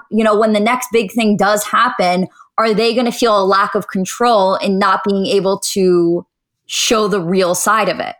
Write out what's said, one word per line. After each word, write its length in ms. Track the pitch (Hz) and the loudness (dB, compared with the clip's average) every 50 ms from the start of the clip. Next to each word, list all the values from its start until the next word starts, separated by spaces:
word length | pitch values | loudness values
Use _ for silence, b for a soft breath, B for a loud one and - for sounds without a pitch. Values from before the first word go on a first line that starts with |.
| - _ | -8 _
you 140 | 202 214 220 | -2 0 2
know, 140 | 220 214 202 | 2 2 2
when 140 | 226 220 214 | 2 2 2
the 80 | 208 | 2
next 280 | 202 226 247 240 - - 202 | 2 0 0 -2 -4 -2 -2
big 200 | 233 226 185 - | -2 -2 -2 -2
thing 240 | 240 226 214 208 | -2 0 0 2
does 280 | 185 196 202 214 208 208 | 2 2 2 0 0 -2
happen, 600 | - - 208 233 247 - - 196 180 180 180 185 B B B B B _ - | -2 0 0 0 0 0 0 0 0 0 0 -2 B B B B B _ -2
are 160 | 220 226 214 | 0 0 0
they 200 | 190 226 233 233 | 0 0 0 0
gonna 180 | 233 247 233 226 | 0 0 -2 -2
feel 280 | - 240 233 214 202 | 0 0 2 2 2
a 60 | 190 | 2
lack 300 | 190 196 196 202 208 - | 2 2 2 0 0 -2
of 120 | 208 - - | -4 -6 -4
control 680 | - 196 185 - - - 240 240 233 208 190 190 190 | -4 -6 -6 -6 -4 -2 0 2 2 2 2 2 0
in 220 | - - 202 196 190 | 0 -2 -2 -2 0
not 240 | 208 196 190 190 - 208 | 0 0 0 0 -2 -2
being 180 | 196 196 190 | -2 -2 -2
able 340 | 170 175 202 175 190 196 190 - - - | 0 0 0 0 0 -2 -2 -4 -4 -2
to 540 | 202 190 185 180 175 170 170 170 175 180 _ _ _ _ _ _ _ _ | 0 2 2 2 2 2 2 0 -2 -4 _ _ _ _ _ _ _ _
show 400 | - - - - - 240 220 214 | -10 -6 -4 -2 0 0 0 0
the 140 | 202 190 202 | 0 -2 -2
real 340 | 165 165 190 190 190 175 180 | -2 -2 0 0 0 0 0
side 340 | 175 - 208 208 220 208 185 | -2 0 0 0 2 0 0
of 120 | 160 - | -2 -4
it? 160 | - - - - | -6 -10 -12 -14